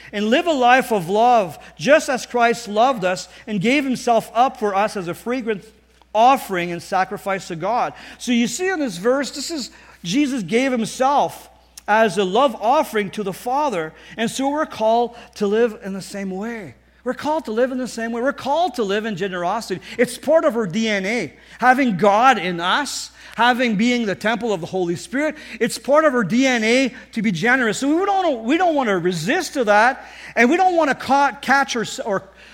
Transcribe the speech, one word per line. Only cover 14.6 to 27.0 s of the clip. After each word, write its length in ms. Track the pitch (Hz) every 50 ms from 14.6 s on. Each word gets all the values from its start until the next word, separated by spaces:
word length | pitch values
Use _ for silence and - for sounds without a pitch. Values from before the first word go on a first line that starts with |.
| 311
called 500 | - - - 220 220 226 233 240 226 240 - - - -
to 100 | - 208
live 340 | 202 208 220 240 233 214 - -
in 100 | 196 190
the 80 | 190
same 300 | 180 - - 202 196 190
way. 440 | 185 185 208 233 233 220 190 135 110 _ _ _ _ _ -
We're 100 | 240 247
called 320 | - - 294 302 294 -
to 60 | -
live 200 | 214 226 254 254
in 60 | 269
the 100 | 254 254
same 240 | 220 - 233 226 233
way. 100 | 233 233
We're 120 | 240 277 277
called 420 | - - 247 285 320 349 359 -
to 80 | - 220
live 220 | 190 196 214 214
in 100 | 226 208
generosity. 640 | 156 196 196 185 180 170 175 202 233 - - 190 165 - - -
It's 200 | - 247 247 -
part 260 | - - 254 311 330 320
of 140 | 302 214
our 80 | 233 220
D 240 | 180 156 220 226 220
N 160 | 208 196 190
A. 280 | 196 233 240 175 131 - - - - - -
Having 380 | - 254 254 254 277 247 196
God 400 | 156 202 202 196 214 247 269 247
in 220 | 208 165 185 180 165
us, 520 | 170 185 208 269 285 - - - - - - - - - -
having 420 | - 233 240 247 233 254 240 214
being 280 | 180 226 247 247 240 233
the 100 | 202 175
temple 360 | - - 214 233 190 233 233
of 80 | 202 175
the 80 | 165
Holy 280 | 139 180 190 180 170 175
Spirit, 400 | - - - 226 269 302 311 294 - - - - -
it's 180 | 226 233 -
part 260 | - - - 285 311 320
of 100 | 302 254
our 100 | 247 220
D 240 | 156 202 240 269
N 160 | 262 247 233 214
A 300 | 220 240 262 269 240 - -